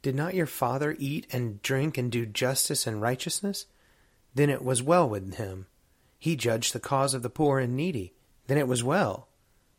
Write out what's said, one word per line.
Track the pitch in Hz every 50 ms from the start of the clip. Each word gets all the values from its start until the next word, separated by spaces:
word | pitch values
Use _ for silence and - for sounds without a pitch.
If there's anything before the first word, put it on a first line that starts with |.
Did | - 139 127
not | 139 151 175 190
your | 185 165
father | 143 - - 139 120 123 135 147 147 - -
eat | 143 139 147 160 - -
and | - 123 123 117 104 104
drink | - - 135 131 139 160 143
and | - 123 123
do | 113 120 117
justice | 110 104 - 127 123 135 - - - 147 - -
and | 120 110 107
righteousness? | 104 117 127 131 - 175 - - - 202 196 - - _ _ _ _ _ _ _ _ _ _ _ _ _ _
Then | 127 147 143
it | 135 127
was | 135 127 131 123
well | 127 143 170 180 170 123
with | 107 101 95 95 92
him. | - 110 98 95 95 95 _ _ _ _ _ _ _ _ _ _ _
He | - 156 170
judged | 127 113 117 113 113 117 -
the | - 120
cause | - - 143 135 139 139 139
of | 127
the | 117 120
poor | - - 156 147 139 135
and | 131 120 123
needy. | 131 156 185 165 117 92 87 _ _ _ _ _ _ _
Then | - 143 147
it | 143 123
was | 123 120 120
well. | 127 151 196 190 110 92 - - _ _ _ _ _ _ _ _ _ _